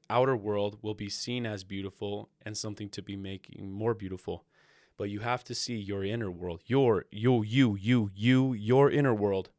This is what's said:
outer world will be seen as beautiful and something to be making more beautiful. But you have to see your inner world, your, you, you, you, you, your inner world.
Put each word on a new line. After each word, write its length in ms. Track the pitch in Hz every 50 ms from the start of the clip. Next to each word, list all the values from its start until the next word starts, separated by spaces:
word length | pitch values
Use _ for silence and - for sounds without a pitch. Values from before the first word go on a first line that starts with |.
| _ -
outer 280 | 110 123 131 135 131
world 420 | 107 98 104 104 101 101 104 104 -
will 120 | 107 107 107
be 140 | 104 104 101
seen 360 | - - - 123 123 123 120
as 200 | 110 104 95 95
beautiful 680 | 98 98 98 98 95 - - 107 101 101 104 - - _ _
and 140 | - 107 104
something 320 | - - 107 104 - 104 98
to 140 | - 101
be 140 | 92 101 98
making 560 | 98 95 95 98 92 _ - - - 98 98
more 200 | 98 104 110 117
beautiful. 520 | 110 104 101 92 92 92 - 98 87 85 _ _ _ _ _ _ _ _ _ _ _
But 140 | - 104 104
you 100 | 104 101
have 220 | 113 120 123 123 -
to 100 | - 117
see 220 | - - 123 120
your 280 | 107 98 98 101 98 95
inner 260 | 98 117 120 110 92
world, 320 | 87 85 90 90 82 82 _
your, 400 | - 123 139 135 117 104 87 - -
you, 320 | - 107 113 131 123 113
you, 340 | 107 104 120 139 131 113 101
you, 340 | 98 98 117 127 120 104 98 95
you, 380 | 101 110 123 131 131 131 131 123
your 360 | 101 104 110 123 139 143 -
inner 240 | - 147 143 131 113
world. 360 | 104 104 101 98 95 90 - _